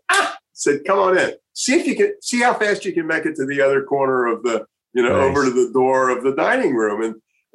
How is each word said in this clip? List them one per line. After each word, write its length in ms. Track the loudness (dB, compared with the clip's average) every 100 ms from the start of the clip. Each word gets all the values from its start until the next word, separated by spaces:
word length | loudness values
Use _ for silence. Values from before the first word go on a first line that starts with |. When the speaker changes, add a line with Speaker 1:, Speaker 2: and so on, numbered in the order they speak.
| -2
Speaker 1:
"Ah," 260 | 0 0 -6 _
said, 300 | -6 -2 -2 0
"Come 140 | 0
on 180 | 2 2
in. 160 | 0 -4 _
See 200 | -8 0
if 140 | 0 0
you 80 | 0
can, 180 | 0 0
see 200 | -4 0
how 120 | 0
fast 320 | 0 0 -2 -2
you 80 |
can 140 | -4 -2
make 180 | -2 -4
it 100 | -4
to 80 | -4
the 120 | 0
other 220 | 2 2
corner 440 | 0 -2 0 0 0
of 160 | -2
the, 220 | -2 -2 -4 _ _
you 80 | 0
know, 160 | 2 2
Speaker 2:
Nice. 140 | 2
Speaker 1:
over 140 | 2 0
to 40 |
the 220 | 2 0
door 360 | 2 2 2 2
of 140 | 0
the 120 | -2 0
dining 400 | 0 0 0 0
room." 260 | 0 -2
And, 140 | -6 -8 _ _ _